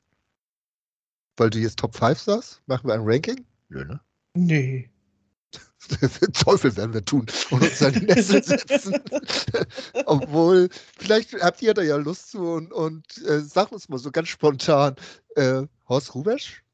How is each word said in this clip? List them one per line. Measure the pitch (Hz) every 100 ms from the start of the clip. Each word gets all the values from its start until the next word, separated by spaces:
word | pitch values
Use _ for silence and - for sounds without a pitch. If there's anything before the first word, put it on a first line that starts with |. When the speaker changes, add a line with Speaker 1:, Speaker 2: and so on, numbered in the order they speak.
| _ _ _ _ _ _ _ _ _ _ _ _ _ -
Speaker 1:
Weil | 113
du | 110
jetzt | 113 -
Top | 120 -
five | 120 156
sagst, | - 220 - - -
machen | 123 127
wir |
ein | 110
Ranking? | 107 127 190 262 - _ -
Nö, | 135
ne? | 139 143 _ _ _ 175
Speaker 2:
Nee. | 175 156 131 131 - _ _ _ _ _ _ - - _ -
Speaker 1:
<laughs> | 147 139 -
Den | -
Teufel | - - 196 131 95
werden | 110
wir | 110
tun | - 143 110 - -
und | 131
uns | 107 -
an | 143
die | 202 214
Nessel | 208 190 202
setzen. | - 285 - 285 196 277 - 285 - - -
<laughs> | 233 - - - - -
Obwohl, | 147 143 151 170 185 180 - - -
vielleicht | - 220 214 208
habt | 175 180
ihr | 226
da | 180
ja | 156 143
Lust | 147 185 -
zu | 208 170
und, | 165 165
und, | 196 160 160 - - 170
äh, | 151
sagt | 147 180 208
uns | 208 -
mal | 131
so | 135
ganz | 160 165
spontan, | - 151 135 - 143 143 131 - - - -
äh, | 131 131 139 _ -
Horst | 131 -
Hrubesch? | 127 185 277 - - _